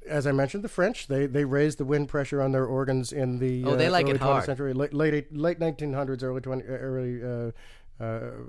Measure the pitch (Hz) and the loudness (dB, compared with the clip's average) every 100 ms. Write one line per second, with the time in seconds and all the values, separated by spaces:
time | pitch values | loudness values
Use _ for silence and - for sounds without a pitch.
0 | - 151 139 135 139 - - - 185 - | -4 0 2 2 2 -2 -4 0 0 0
1 | - 135 143 135 143 139 151 143 135 147 | -2 0 2 2 2 4 2 2 0 0
2 | 143 147 135 143 135 135 131 131 135 131 | 0 -2 0 0 2 2 2 0 2 0
3 | 120 151 127 123 127 127 127 127 165 180 | 0 -2 -2 0 0 0 2 4 4 4
4 | 139 139 135 139 - 131 139 127 147 143 | 4 2 4 2 2 -2 -2 0 0 2
5 | 156 151 139 151 160 170 165 151 151 135 | 2 2 -2 -2 0 2 -2 -2 -4 -2
6 | 135 131 127 131 127 131 - 131 135 131 | -2 -2 -2 -4 -4 -4 -4 -6 -4 -2
7 | 127 123 123 120 117 - - - - - | -2 -4 -4 -4 -4 -6 -14 -20 -18 -8
8 | 113 113 120 117 | -6 -6 -6 -10